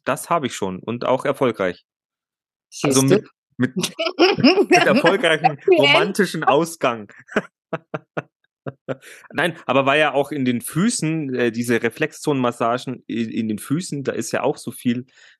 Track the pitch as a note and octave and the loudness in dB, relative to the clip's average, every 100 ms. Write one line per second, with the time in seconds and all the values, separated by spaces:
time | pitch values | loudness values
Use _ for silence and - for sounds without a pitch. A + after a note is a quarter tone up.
0 | - C3+ - E3+ B2+ - F#2+ F#2 - A#2+ | -6 -6 -2 -2 -2 -4 -6 -6 -8 -6
1 | - B2+ D3 C#3 B2+ G#2+ F#2 F2 _ _ | -2 0 -2 0 -2 0 -4 -4 _ _
2 | _ _ _ _ _ _ _ - C#3+ C3+ | _ _ _ _ _ _ _ -4 0 2
3 | C3+ G3+ - _ _ - B3+ - - - | 4 2 0 _ _ -4 -4 -2 -6 -6
4 | E4 E4 F#4 G#4 C4+ F#4+ - F4 F4 C4 | -6 2 2 6 4 4 4 4 4 4
5 | E3 G3 - D#3 D#3 C#3+ - E4+ C#4+ D4 | 2 2 2 2 0 0 2 4 6 4
6 | F#3+ G3+ F3+ E3 D3+ C#3+ E3 - C3+ A2+ | 2 0 -2 0 2 2 0 -2 -2 -2
7 | G2+ - - - - _ _ E3 - D#3 | -10 -20 -8 -6 -6 _ _ -12 -10 -14
8 | - - - _ _ _ - - - C3 | -10 -12 -12 _ _ _ -16 -14 -12 -12
9 | - - - C3+ E3+ E3+ - C3 C3+ D3 | -12 -20 -10 -2 -2 -4 0 2 2 2
10 | D3+ C3+ C#3 D3+ B2+ A#2+ - D3+ A3 - | 2 2 -2 -2 0 -2 -4 0 0 0
11 | D#3 D#3+ C#3 B2 A#2+ A2+ A#2+ A2+ A#2 - | -2 -4 -4 0 0 0 0 0 0 -2
12 | D3+ - D3+ C3+ B2 A#2+ A#2 B2 - A#2+ | -6 -4 -2 0 0 0 -2 -2 -4 -12
13 | - A2 A2+ - A2 G#2+ - D3 F#3 C#3+ | -8 -6 -4 -4 -4 -6 -4 -4 -4 -6
14 | C3 G#2+ - A#2 C3 C3+ - - B2 A#2+ | -4 -4 -4 -2 -2 -4 -10 -4 -2 -2
15 | C3 _ - | -6 _ -20